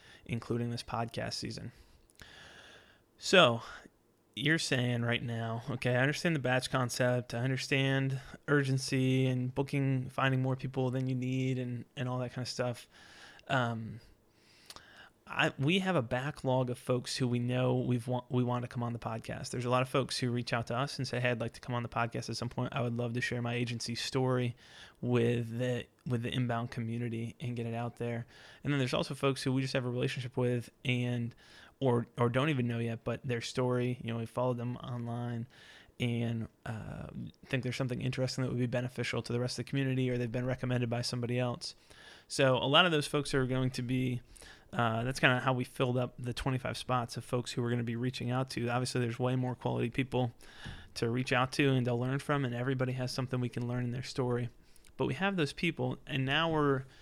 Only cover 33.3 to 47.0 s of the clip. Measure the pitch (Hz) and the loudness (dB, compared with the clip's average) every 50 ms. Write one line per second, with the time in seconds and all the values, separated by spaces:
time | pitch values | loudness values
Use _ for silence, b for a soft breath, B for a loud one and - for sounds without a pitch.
33.3 | 120 117 - - - - 127 123 123 123 123 123 123 120 - 113 113 117 113 113 | -2 -2 -2 -2 0 0 2 2 2 2 2 0 -2 -2 -4 -4 -4 -4 -4 -4
34.3 | - 123 123 127 123 120 117 123 123 - - 127 123 120 117 117 117 120 120 120 | -2 0 0 0 0 0 -2 -4 -6 -6 -6 -6 -6 -6 -4 -4 -4 -4 -4 -4
35.3 | 120 117 117 - B B B B B B B B _ _ 123 120 117 117 117 117 | -4 -4 -6 -8 B B B B B B B B _ _ -2 0 0 0 0 0
36.3 | 117 113 110 - - _ _ - 117 104 104 98 98 98 - - - - 120 - | -2 -2 -4 -8 -10 _ _ -8 -8 -8 -8 -8 -10 -10 -10 -10 -10 -10 -10 -10
37.3 | - _ - - - 127 120 127 117 - 135 127 123 123 117 127 127 - 131 127 | -12 _ -8 -4 -4 -2 -2 -2 -2 -2 -2 -2 -2 -2 -2 -2 -2 0 -2 -2
38.3 | - - 127 120 123 123 127 120 120 123 123 127 - - 120 - - 120 - - | -2 -2 -2 -2 0 0 0 0 0 -2 -2 -2 -4 -4 -4 -2 -2 -4 -2 -2
39.3 | 120 120 123 127 - - 120 - - 139 135 131 131 131 127 127 123 120 123 117 | -2 -2 0 -2 -2 -4 -6 -2 -2 0 0 2 2 2 2 2 2 0 0 -2
40.3 | 110 127 123 127 127 - - 123 123 120 123 117 117 120 120 - - 127 120 117 | -2 -2 -2 -2 -2 -2 -2 0 0 0 2 0 0 -2 -2 -2 -2 -2 -2 0
41.3 | 123 123 123 123 120 - - - - B B B B B B B B B B B | 0 0 0 0 -2 -4 -8 -10 -12 B B B B B B B B B B B
42.3 | - - 139 131 131 117 - 131 143 160 185 180 160 147 143 - - 147 139 - | 2 4 6 6 6 6 4 6 8 8 8 8 6 2 2 2 0 -2 0 2
43.3 | - 139 131 123 127 127 131 127 131 - 123 120 131 127 127 127 127 123 - B | 2 2 2 2 2 2 0 0 0 -2 -2 0 0 0 2 0 -2 -4 -6 B
44.3 | B B B B B B B B - - 120 113 113 113 120 127 120 - - 143 | B B B B B B B B -2 0 2 2 2 2 0 -2 0 4 4 6
45.3 | 127 123 120 131 131 123 120 - - - 139 123 123 127 123 123 - - 127 123 | 6 6 4 2 2 2 0 -4 -2 0 0 2 2 2 0 -2 -4 -6 -6 -6
46.3 | 117 - - 139 131 127 - 117 117 - - - 127 127 | -6 -2 -2 0 0 0 -2 -2 -4 -4 -2 0 0 0